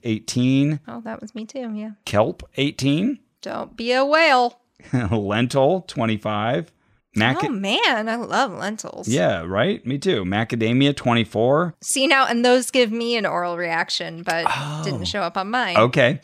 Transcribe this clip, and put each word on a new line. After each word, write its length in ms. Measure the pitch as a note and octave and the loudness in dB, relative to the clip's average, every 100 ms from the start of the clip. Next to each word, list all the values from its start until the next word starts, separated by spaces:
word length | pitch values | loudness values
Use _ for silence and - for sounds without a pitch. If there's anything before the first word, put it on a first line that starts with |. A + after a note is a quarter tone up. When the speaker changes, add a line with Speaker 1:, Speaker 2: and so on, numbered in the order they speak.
Speaker 1:
eighteen. 800 | A#2 A2 - B2 B2+ C3+ C#3+ D3+ - | -4 -4 -2 0 2 4 2 -2 -8
Speaker 2:
Oh, 140 | A#3 | -14
that 180 | A3+ A3+ | -12 -12
was 140 | G#3+ | -12
me 100 | A3 | -12
too, 260 | A3 C4+ A#3 | -12 -10 -10
yeah. 160 | G#3+ G#3+ G#3 - | -10 -12 -14 -2
Speaker 1:
Kelp, 360 | G3+ C3+ - - - | 0 0 -2 -8 -4
eighteen. 640 | C#3+ - C3+ D3+ A#3+ B3+ _ _ | -4 -2 0 0 0 -4 _ _
Speaker 2:
Don't 340 | - A3+ - - | -10 -10 -10 -8
be 160 | A#3 | -2
a 120 | B3+ | 0
whale. 560 | C#4 D#4 E4 B3+ A#3+ - _ _ | 2 4 6 4 2 -2 _ _
Speaker 1:
<laughs> 300 | - B2+ G2 | -4 -2 0
Lentil, 720 | A2 G2 G#2+ B2+ C#3 C#3 F3+ | 0 0 0 2 4 4 2
twenty-five. 880 | - C3 A2+ G#2+ G#2+ G#2 A2+ D#3 D#3+ _ _ _ _ G#2 | -4 -2 -2 -2 -2 -2 0 -2 -4 _ _ _ _ 0
Maca- 280 | A#2 E4+ | 2 2
Speaker 2:
Oh, 40 | G4+ | -2
man, 600 | G3+ G3 D#4 G#4+ A3+ A3 | -2 -2 0 2 0 -2
I 80 | A#3 | -4
love 340 | G3+ G#3 B3+ | -2 -2 -2
lentils. 560 | F3 G3 A3 - - F3+ | -4 -8 -8 -10 -8 -2
Speaker 1:
Yeah, 360 | C3 C#3 F#2 E2+ | 2 2 0 -2
right? 400 | G2 E3+ - A#2+ | 0 0 -2 -4
Me 120 | C#3 | -4
too. 260 | F#3+ B2 | 0 0
Macadamia, 720 | F#2 G#2 A#2 A#2 A2+ B2+ C#3+ C3+ | 0 -2 -2 0 2 4 2 2
twenty-four. 800 | B2 A#2 G#2+ G#2 A#2+ D3 F3 - | 0 0 0 0 2 2 0 -6
Speaker 2:
See, 280 | - A#3+ C4 | -4 0 2
now, 180 | C4+ C4 | 4 2
and 180 | A#3 | 2
those 280 | B3 B3+ A#3+ | 4 4 2
give 180 | C4 A#3 | 2 2
me 240 | A#3 A#3 A#3 | 0 -2 -2
an 80 | |
oral 320 | F#3 F3 F3 E3+ | -2 -2 -2 -4
reaction, 680 | E3+ E3 F#3 - E3+ E3 | -2 -2 -2 -4 -6 -8
but 220 | F3 E3 E3 | -4 -2 0
Speaker 1:
Oh. 340 | C#3 D3 D3+ | -2 -6 -6
Speaker 2:
didn't 200 | D3+ A#2 | -6 -4
show 160 | - G#3 | -4 -4
up 140 | F#3+ G3 | -4 -4
on 120 | G3 | -2
mine. 280 | B3 G#3 E3+ | -2 2 4
Speaker 1:
Okay. 440 | A#2+ C#3+ B2 D3 | 4 4 2 2